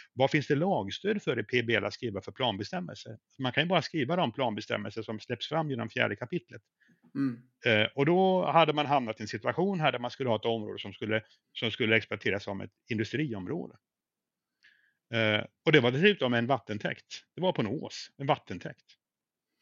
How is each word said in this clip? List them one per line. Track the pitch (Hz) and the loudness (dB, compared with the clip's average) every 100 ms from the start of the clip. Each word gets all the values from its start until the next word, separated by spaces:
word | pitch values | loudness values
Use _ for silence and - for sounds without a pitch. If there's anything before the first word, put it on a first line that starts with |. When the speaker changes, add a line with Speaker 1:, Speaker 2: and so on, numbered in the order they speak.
| - | -8
Speaker 1:
Vad | 120 135 | 2 4
finns | 156 - | 4 2
det | 143 | 2
lagstöd | 185 156 98 - 196 214 | 2 0 -4 -4 -2 -2
för | - 117 | -2 -4
i | |
P | 101 123 | 0 0
B | 113 110 | 2 0
L | 104 | 0
att | |
skriva | - 120 98 | -4 -6 -6
för | - | -8
planbestämmelser? | - 127 98 101 185 175 104 120 113 _ - | -4 -2 -2 -4 -6 -8 -12 -14 -16 _ -6
Man | 127 | -2
kan | 143 | 0
ju | 170 | 2
bara | 180 | 2
skriva | - 160 131 180 | 0 -2 -2 0
de | 143 | -2
planbestämmelser | 127 127 104 - 107 104 113 | 0 -2 -2 -4 -4 -4 -8
som | 107 110 | -8 -8
släpps | - 117 - | -6 -8 -4
fram | 156 156 | -4 -2
genom | 123 113 | -4 -4
fjärde | 127 113 104 | 0 0 -2
kapitlet. | 113 175 - - _ _ _ _ _ 139 | -4 -6 -8 -20 _ _ _ _ _ -4
Speaker 2:
Mm. | 135 117 - _ 123 | -4 -4 -14 _ 2
Speaker 1:
Eh, | 107 107 131 | 4 4 2
och | 143 | 2
då | 180 190 185 151 | 4 4 2 4
hade | 160 156 | 4 6
man | 151 139 | 4 2
hamnat | 139 117 110 | 2 0 -6
i | |
en | 107 | -6
situation | 107 127 135 190 185 | -4 -2 0 0 2
här | 147 | 0
där | 123 | 0
man | 123 | -4
skulle | - 131 | -4 0
ha | 107 | 0
ett | 117 | 0
område | 113 104 101 | -2 -4 -8
som | 101 | -10
skulle, | - 107 110 - _ _ | -8 -2 -2 -2 _ _
som | - 117 | -6 -4
skulle | - 110 110 | 0 2 2
exploateras | - 110 113 98 | 0 -6 -2 -2
som | 101 98 | -4 -8
ett | 98 _ - | -10 _ -6
industriområde. | 110 107 120 151 104 90 165 - - _ _ _ _ _ _ _ _ - _ _ _ - | -4 -2 -2 -4 -4 -6 -8 -8 -16 _ _ _ _ _ _ _ _ -20 _ _ _ -6
Eh, | 117 107 104 - _ 165 | 0 2 2 -2 _ 6
och | |
det | 147 | 6
var | 120 | 6
dessutom | 131 202 196 127 | 4 4 4 2
en | 120 117 | 2 2
vattentäkt. | 131 - 107 - - - - _ - | 0 -2 -6 -6 -6 -12 -18 _ -4
Det | |
var | 180 | -2
på | - | 0
en | 104 | -2
ås, | 139 - - - - | -4 -8 -12 -14 -6
en | 139 | -2
vattentäkt. | 147 - 90 156 - _ _ _ _ _ _ _ _ | -2 -2 -12 -12 -16 _ _ _ _ _ _ _ _